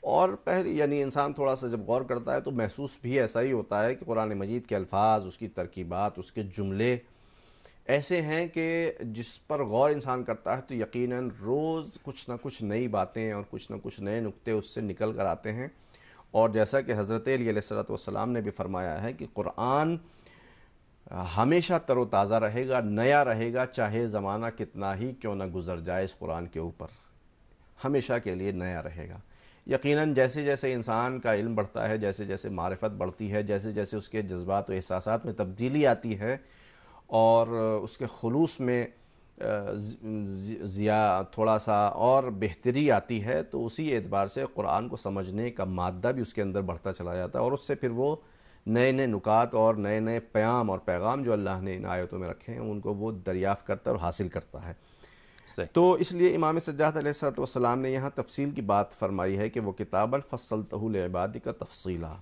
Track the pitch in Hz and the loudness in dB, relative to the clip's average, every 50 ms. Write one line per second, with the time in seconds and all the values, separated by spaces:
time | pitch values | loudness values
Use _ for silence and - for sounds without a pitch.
0 | - - 123 156 180 185 196 196 - - 180 185 185 160 160 147 151 143 143 143 | 0 2 4 4 4 4 2 -2 -2 0 0 0 0 0 0 2 2 2 2 0
1 | 139 139 127 143 143 143 147 147 139 135 131 131 131 123 117 113 104 - 117 127 | 0 0 0 0 0 0 0 0 0 0 0 0 -2 -4 -4 -4 0 0 0 0
2 | 131 123 127 120 117 123 131 135 131 139 143 120 113 101 - - 143 131 - - | 0 -2 -4 -4 -2 -2 -2 -2 -2 -2 -2 -2 -2 -2 -4 -6 -8 -8 -10 -8
3 | - 120 127 139 123 110 - 117 120 135 131 113 104 - 110 104 107 117 135 135 | -6 0 2 2 2 2 2 0 0 2 0 0 -2 0 0 2 2 2 0 -2
4 | - 110 117 110 110 107 104 98 98 98 113 123 117 - 110 98 92 85 - 98 | -4 -2 0 0 0 0 -2 -4 -4 -4 -4 -6 -4 -2 -2 -2 -2 0 2 4
5 | 104 110 110 107 98 92 87 - 113 101 - - 87 85 - 95 90 82 87 90 | 4 6 4 4 0 -4 -10 -10 -10 -10 -6 -6 -8 -6 -6 -10 -8 -6 -2 -2
6 | 101 104 - - 87 - - - 107 95 92 107 101 98 95 98 113 123 123 123 | -2 -2 -2 -6 -14 -10 -8 -8 -8 -6 -6 -6 -4 -4 -2 0 2 2 2 0
7 | - - - _ - - - - - - - - _ - - - _ - 127 143 | -4 -12 -20 _ -20 -20 -20 -20 -20 -20 -20 -20 _ -20 -20 -18 _ 0 0 0
8 | 147 - 180 175 160 151 156 160 175 170 170 165 165 165 165 165 170 160 - - | 2 0 -2 -2 0 0 -2 -2 -2 -2 -2 -2 -2 0 0 0 -2 -2 -4 -6
9 | - 120 107 113 117 - - - _ _ 156 147 139 107 104 117 135 147 147 147 | -8 -8 -8 -8 -8 -10 -10 -12 _ _ -2 -2 0 0 4 4 4 4 4 2
10 | 123 127 127 127 123 - 113 - - - 107 131 127 - 131 120 107 101 - 123 | 0 -2 -2 -2 -2 -4 -4 -4 -2 -2 -2 -2 -2 -6 -4 -4 -4 -2 -2 -2
11 | 123 123 123 123 127 123 107 110 98 107 127 147 151 160 160 160 156 123 - - | 0 0 0 -2 -4 -4 -6 -8 -4 -2 0 0 0 0 -2 -4 -4 -8 -14 -14
12 | _ 139 131 - - - 123 120 - 139 120 - 113 101 101 113 127 123 104 101 | _ -14 -14 -12 -10 -8 -10 -8 -8 -10 -8 -6 -4 -2 0 0 0 0 0 0
13 | 92 92 - 117 110 110 107 101 101 - - 104 - - 107 104 - - - - | 0 0 -2 -4 -4 -2 -4 -4 -6 -8 -10 -12 -10 -10 -12 -10 -10 -10 -10 -8
14 | 101 98 104 117 117 104 98 - _ 117 110 107 98 - - - 113 101 92 - | -4 -4 -2 -2 -2 -4 -6 -8 _ -2 -2 -2 -2 -4 -6 -6 -6 -6 -4 -2
15 | - - - - 98 95 82 - - - 107 113 127 143 - _ - - - - | -2 -2 -2 0 0 0 0 -2 -4 -6 -6 -6 -8 -10 -12 _ -20 -20 -20 -20
16 | - - - - - _ - 110 110 113 104 110 107 104 - 139 135 - 117 107 | -20 -20 -20 -20 -20 _ 4 4 4 6 6 4 4 4 4 0 2 2 0 0
17 | 104 98 113 113 110 131 135 131 120 113 104 104 101 - 107 107 107 - 104 101 | 2 0 0 0 2 2 0 2 2 2 0 0 -2 -2 -4 -4 -2 -2 -4 -6
18 | - - 101 101 104 120 123 120 107 101 98 - 98 92 95 90 92 87 78 80 | -6 -4 -2 -2 0 0 0 0 -2 -4 -4 -4 -4 -4 -2 -2 -2 -2 -2 -2
19 | 101 117 135 - 71 - - 104 95 90 - - 110 123 135 147 156 160 170 165 | -4 -6 -6 -8 -12 -10 -6 -4 -4 -4 -2 -2 0 2 4 4 4 2 0 -2
20 | 170 - - - - - - - - - - - - - _ _ _ _ _ _ | -6 -12 -20 -20 -20 -20 -20 -20 -20 -20 -20 -20 -20 -20 _ _ _ _ _ _
21 | - - - 90 90 90 82 98 113 131 160 175 170 - 180 165 - - 131 123 | -18 -12 -8 -8 -6 -4 0 2 4 6 6 4 4 4 0 0 2 2 2 2
22 | 123 104 - 98 101 101 110 113 110 104 107 120 131 131 131 127 117 104 104 104 | 2 4 4 4 4 6 4 4 4 2 0 0 0 2 2 2 2 2 2 4
23 | 117 131 143 147 143 - 113 110 113 120 117 123 127 127 - - 117 104 107 113 | 4 6 6 6 6 4 2 0 0 0 0 0 -2 -2 0 0 0 2 2 0
24 | 120 113 104 107 98 98 101 107 113 117 110 - 110 - - 98 101 98 98 95 | 0 0 0 0 0 0 -2 -2 -4 -6 -4 -6 -8 -8 -6 -6 -4 -4 -2 -2
25 | 113 131 127 131 - 110 101 98 95 92 85 92 85 85 90 85 82 87 87 92 | -4 -6 -6 -6 -6 -4 -4 -4 -4 -4 -6 -6 -6 -4 -6 -6 -4 -2 -2 -2
26 | 95 98 - - - - 80 82 87 85 - 80 80 85 82 _ 82 80 - - | -2 -2 -4 -8 -6 -6 -4 -4 -6 -6 -6 -6 -6 -6 -8 _ -14 -16 -16 -20
27 | _ _ _ - _ _ _ _ _ _ - _ - - - - - 131 143 139 | _ _ _ -20 _ _ _ _ _ _ -20 _ -20 -20 -20 -6 -2 2 2 2
28 | 123 - 127 120 113 107 92 90 95 101 98 92 90 90 90 82 78 87 80 80 | 2 2 0 0 0 -2 -4 -2 -2 -2 -2 -2 -4 -4 -4 -4 -6 -8 -10 -10
29 | 76 87 90 98 - - - - - - - _ _ - 131 135 - 139 147 151 | -12 -12 -12 -16 -18 -20 -20 -20 -20 -20 -20 _ _ -2 -2 0 2 2 2 4
30 | 156 156 143 127 127 127 123 151 147 143 139 135 - 131 127 123 110 120 110 113 | 2 2 4 4 4 4 2 -2 0 0 0 0 0 -2 -2 -2 -2 0 0 0
31 | 120 127 131 127 110 120 110 101 107 117 117 107 101 98 - 117 113 107 110 110 | 0 0 -2 -2 0 2 2 2 2 0 0 -2 -2 -2 -2 -4 -2 0 0 0
32 | 107 98 95 - 107 101 98 92 - 104 98 90 85 90 92 90 - 110 104 101 | 0 -2 -2 -2 -6 -6 -6 -6 -6 -6 -4 -2 -2 -2 -4 -2 -4 -4 -2 -2
33 | 95 92 92 - 110 101 101 104 104 101 104 98 95 110 104 107 101 - - 107 | -4 -4 -4 -6 -6 -2 0 0 0 2 0 -2 -2 -2 -2 -2 -2 -2 -4 -6
34 | 98 - - 110 104 92 92 90 90 90 95 98 - - 95 92 92 - 92 92 | -6 -4 -4 -4 -4 -2 -4 -6 -2 0 0 0 0 0 -4 -4 -2 -2 -4 -2
35 | - 107 110 117 - - 101 - 104 92 92 101 117 131 139 151 147 135 117 - | 0 0 -2 -2 -2 -4 -4 -4 -4 -6 -4 -4 -2 0 2 4 6 6 4 4
36 | - 117 107 95 101 113 131 135 - _ - - - - - - - - - - | 0 -4 -4 -2 -2 -2 -4 -4 -6 _ -20 -20 -20 -20 -20 -20 -20 -20 -20 -20
37 | _ _ - 113 113 113 113 117 117 113 117 113 110 110 110 107 - 113 - - | _ _ 4 6 8 8 8 6 6 4 0 0 0 0 0 0 -2 -6 -8 -8
38 | 131 117 - - - 113 120 143 165 160 - - 135 123 123 120 120 - - _ | -8 -8 -8 -4 -4 0 2 2 2 2 0 -2 0 0 2 0 0 -2 -8 _
39 | _ _ _ _ _ - _ - - 113 107 104 101 101 107 104 104 104 117 - | _ _ _ _ _ -20 _ -6 -4 -2 -2 -2 -4 -4 -6 -6 -6 -8 -10 -10
40 | - 110 110 107 104 98 98 95 98 104 113 - 82 101 92 98 104 107 107 107 | -8 -6 -6 -6 -6 -6 -6 -8 -6 -8 -8 -6 -6 -6 -4 0 2 4 4 6
41 | 107 104 92 92 98 - - - 110 110 110 107 - - 107 104 104 101 - - | 6 4 4 2 0 -4 -2 0 4 4 4 4 4 2 4 4 4 4 2 2
42 | 110 123 131 135 131 127 110 95 104 104 85 - - 123 123 139 151 147 120 98 | 4 6 6 6 4 2 -2 -2 -2 -4 -4 0 0 0 2 4 4 4 4 4
43 | - - 123 110 101 110 135 156 80 - - 139 120 113 - - 160 151 135 117 | 2 0 -4 -4 -2 0 -2 -2 -2 -2 -4 -4 -4 -4 -4 -4 -2 0 0 -2
44 | 98 92 98 98 98 98 - 139 135 131 - - 101 90 76 98 113 123 - 117 | -2 0 0 0 0 0 -2 -4 -6 -4 -4 -4 -2 0 0 0 0 -2 -8 -6
45 | - 101 98 98 92 92 92 104 117 120 117 - 98 95 92 90 90 90 90 90 | -6 -4 -4 -4 -4 -4 -4 -4 -4 -4 -4 -4 -4 -4 -2 -2 -2 -2 -2 -2
46 | 92 120 131 131 117 - - - 104 98 92 101 95 90 85 80 - 98 92 - | -2 -2 0 0 -4 -6 -4 -4 -4 -2 -2 -2 -2 -2 -6 -6 -6 -8 -6 -6
47 | 87 87 87 90 90 90 - 127 117 123 139 139 - - 139 - - 127 117 117 | -6 -6 -4 -4 -6 -4 -2 0 0 0 0 -2 -2 -4 -4 -2 -2 -2 0 0
48 | 131 143 156 156 - - - - _ - - - _ 104 110 117 123 131 131 131 | 0 0 -2 -4 -8 -20 -20 -20 _ -20 -20 -12 _ 0 4 4 4 4 4 2
49 | 135 123 110 101 - 110 107 113 120 120 - 117 110 110 113 107 101 101 107 110 | 2 0 0 0 2 4 6 6 6 4 4 4 6 6 4 4 0 0 0 0
50 | 110 113 117 117 117 - _ 107 107 113 120 123 120 107 92 92 - - 90 87 | 0 0 -2 -2 -4 -2 _ 2 4 4 4 2 2 0 0 -2 0 -2 -2 0
51 | 92 110 127 139 139 120 113 104 101 95 95 92 92 95 92 92 104 92 90 90 | 0 0 0 0 0 2 2 2 2 -2 -2 -2 -4 -4 -6 -4 -4 -4 -2 -4
52 | 90 87 - 95 92 87 87 - - - 117 120 117 110 104 104 98 104 104 98 | -4 -4 -6 -6 -6 -6 -8 -10 -10 -12 -10 -8 -6 -6 -6 -4 -4 -4 -4 -2
53 | 104 110 110 95 90 95 92 92 95 98 101 - - - 101 98 - - 120 101 | -2 -4 -4 -4 -4 -4 -2 0 2 0 0 0 -2 -4 -4 -2 0 -2 -2 0
54 | 85 85 - - 104 87 - 85 - - - - 87 85 82 - _ _ - _ | 0 -2 -2 -2 -4 -4 -4 -6 -10 -8 -16 -14 -12 -12 -14 -14 _ _ -20 _
55 | - - - - - - _ - - - - - 90 - - 170 175 180 185 - | -20 -20 -20 -20 -20 -20 _ -20 -20 -14 -6 -6 -6 0 4 6 8 8 8 6
56 | 185 175 180 175 175 180 175 165 160 156 160 165 165 - 151 139 156 156 151 156 | 2 0 2 4 4 4 6 4 2 2 2 2 0 -4 0 2 2 2 4 2
57 | 147 143 147 - - 143 123 - 135 131 - 131 123 120 120 131 131 131 131 131 | -2 -2 -2 0 0 -2 0 0 -4 -2 0 2 4 4 4 2 0 0 -2 -2
58 | 131 143 - - 123 - - - 139 143 143 143 117 101 101 101 101 101 - - | -4 -4 -4 -6 -6 -6 -4 -4 -4 -2 -2 -4 0 4 4 4 4 2 -2 -4
59 | 110 95 98 95 90 92 98 98 104 113 - 123 110 101 92 - 107 - - 92 | -2 -2 0 0 0 0 0 0 -2 -2 -2 -2 -2 -2 -4 -4 -6 -2 2 2
60 | 104 117 127 139 143 - - 117 - - 110 107 104 - - 104 104 113 107 98 | 2 2 0 -2 -4 -4 -10 -10 -6 -4 -4 -4 -4 -4 -6 -4 -2 0 0 0
61 | 90 90 90 90 90 110 107 - - 123 - - - - - - - 92 90 85 | 0 0 0 -2 -2 -2 -4 -6 -8 -8 -6 -6 -10 -10 -10 -8 -6 -4 -4 -4
62 | 82 80 80 95 | -4 -8 -10 -14